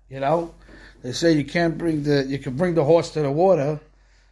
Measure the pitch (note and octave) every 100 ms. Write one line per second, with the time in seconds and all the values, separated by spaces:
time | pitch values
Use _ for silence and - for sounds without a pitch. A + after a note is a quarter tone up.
0 | _ C3+ C3+ E3+ E3+ - - - - -
1 | B2+ B2 E3+ D#3 C#3 F3 E3+ D#3 E3+ D#3
2 | C#3+ C#3+ C3+ C#3 C#3+ B2+ F3+ E3 C#3+ E3
3 | D#3 D#3 C#3+ D3 F#3+ E3+ C#3 D3+ - _
4 | _ _ _